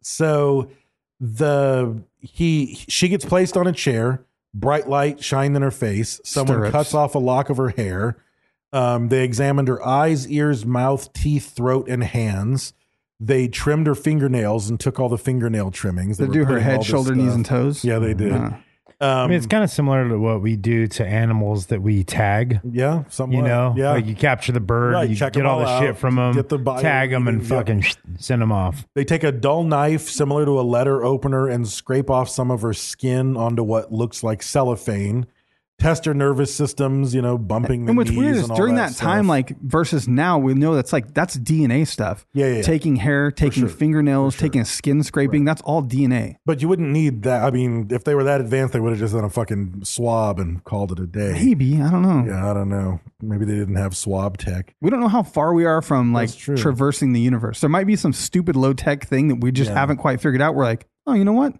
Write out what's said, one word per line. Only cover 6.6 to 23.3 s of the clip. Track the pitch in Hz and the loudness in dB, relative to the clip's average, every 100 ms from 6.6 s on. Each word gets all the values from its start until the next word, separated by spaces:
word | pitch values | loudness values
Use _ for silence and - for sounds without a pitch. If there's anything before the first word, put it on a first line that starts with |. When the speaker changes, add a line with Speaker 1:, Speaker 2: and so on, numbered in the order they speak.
| 107 | 2
Speaker 1:
cuts | 147 151 | 0 0
off | 151 147 | 0 0
a | 147 | 0
lock | 123 127 139 | 0 0 0
of | 131 | -2
her | 131 | -2
hair. | - 104 92 113 117 _ _ _ _ _ | -2 -4 -2 -4 -6 _ _ _ _ _
Um, | 139 123 120 120 | -2 0 0 2
they | 131 | 2
examined | 127 117 139 139 120 | 2 0 0 2 0
her | 127 - | -2 0
eyes, | 135 156 156 131 | 2 2 0 -2
ears, | 147 147 135 110 | -2 0 0 -2
mouth, | 123 131 139 - | 0 0 -2 -6
teeth, | - 151 147 - | -4 0 0 -4
throat, | - 123 131 123 | -4 0 0 -2
and | 123 | -4
hands. | 113 123 110 98 104 131 - _ _ _ _ _ | -2 -2 -2 -2 -2 -4 -6 _ _ _ _ _
They | 110 131 123 | 0 0 0
trimmed | - - 151 156 | -2 -2 0 0
her | |
fingernails | 139 - 156 139 127 104 113 101 | 0 0 0 0 0 0 -2 -2
and | 117 | -4
took | - - | -4 -2
all | 127 | -2
the | 117 | -2
fingernail | - 127 117 110 98 | -2 -2 0 -2 -4
trimmings. | 95 101 90 95 98 | -4 -4 -4 -4 -2
They | |
Speaker 2:
They | 135 | 0
Speaker 1:
were | |
Speaker 2:
do | 147 | 2
her | 139 | 2
Speaker 1:
putting | 127 | 2
Speaker 2:
head, | 117 | 2
Speaker 1:
all | 131 | 0
this | 107 | 2
Speaker 2:
shoulder, | 139 131 | 0 2
knees, | 127 127 | 2 2
Speaker 1:
stuff. | 120 | 2
Speaker 2:
and | 113 | 0
toes? | 127 131 143 | 2 0 0
Speaker 1:
Yeah, | 120 113 | 0 0
they | 113 | 0
did. | 98 104 | 0 0
Speaker 2:
Yeah. | - 113 110 _ _ _ _ | 0 -2 -8 _ _ _ _
Speaker 1:
Um, | 139 | 0
Speaker 3:
I | 127 127 | 2 2
mean, | 175 | 0
it's | 117 | 2
kinda | 214 202 | 2 2
similar | - 143 135 123 | 0 2 2 2
to | 110 | 2
what | 110 110 | 0 0
we | 104 110 | 0 0
do | 101 117 113 | 2 2 0
to | - 98 | -2 -2
animals | 104 113 113 104 104 90 | 0 2 2 0 -2 -2
that | 110 | -2
we | 98 101 | 2 0
tag. | 90 - 104 101 123 110 | 0 0 2 2 2 -2
Speaker 1:
Yeah, | 120 120 135 165 139 | -2 -2 0 0 -4
somewhat. | - 131 | -6 -2